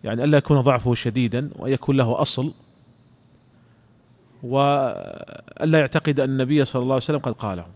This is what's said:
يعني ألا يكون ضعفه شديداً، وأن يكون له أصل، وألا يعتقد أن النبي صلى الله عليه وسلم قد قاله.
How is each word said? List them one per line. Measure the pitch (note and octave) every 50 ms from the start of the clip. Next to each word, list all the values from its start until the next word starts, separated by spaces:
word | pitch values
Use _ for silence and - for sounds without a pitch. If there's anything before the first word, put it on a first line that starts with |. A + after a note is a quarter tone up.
| -
يعني | A#2+ A2 A#2 B2+
ألا | D3 D3+ C#3+
يكون | - - D3+ C#3
ضعفه | B2 C3+ C3+ A#2+ G#2 B2 A#2+
شديداً، | - - A#2+ G#2+ B2+ B2 A2+ G2+ A#2+ C#3 C#3+ -
وأن | - - B2+
يكون | C3+ B2+ - - C#3
له | C3+ B2+ A#2 B2 -
أصل، | - - - - C3 D#3 - _ _ _ _ _ _ _ _ _ _ _ _ _ _ _ _ _ _ _ _ _ _ _ _ _ _ _ _ _ _ _ _ _ _ _ _ -
وألا | - A#2+ B2+ C3+ C#3 C#3+ C#3+ C#3+ C3+ B2 - G1+ G1+ - - - - - - - - - - - - D#3 D#3+ D#3+
يعتقد | D3 C3 - D#3+ - D#3+ C#3+ C#3
أن | C3+ C3
النبي | C3+ C3 C3 B2+ D3 D3+ C#3
صلى | B2+ - C3
الله | B2 B2+ C3+
عليه | C3 A#2
وسلم | - D3+ C#3+
قد | - C3+
قاله. | A2+ - - G#2+ F#2 F2+ E2 E2+ F#2